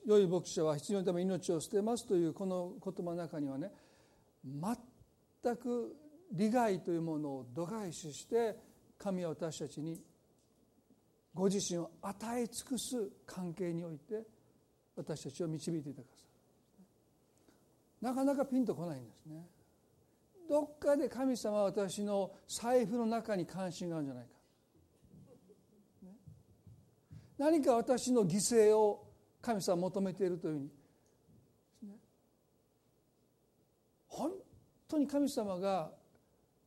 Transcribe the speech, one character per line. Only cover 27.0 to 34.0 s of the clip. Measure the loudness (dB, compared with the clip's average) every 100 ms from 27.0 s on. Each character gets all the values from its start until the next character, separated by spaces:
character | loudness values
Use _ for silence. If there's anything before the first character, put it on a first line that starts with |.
| _ -20 -12 0
何 | 4 6
か | 6 4
私 | 4 2 4
の | 4 6
犠 | 4
牲 | 4 6 8 8
を | 6 2 -6 -20 _ _
神 | -4 0
様 | 2 2
は |
求 | 2 0
め | -2
て | 0
い | 0
る | 0
と | -2
い |
う |
ふ | -4
う |
に。 | -6 -12 _ _ _ _ _ -20 _ _ _ _ -18 -18 _ _ _ _ _ _ _ _ _ _ _ _ _ _ _ _ _ _ _ _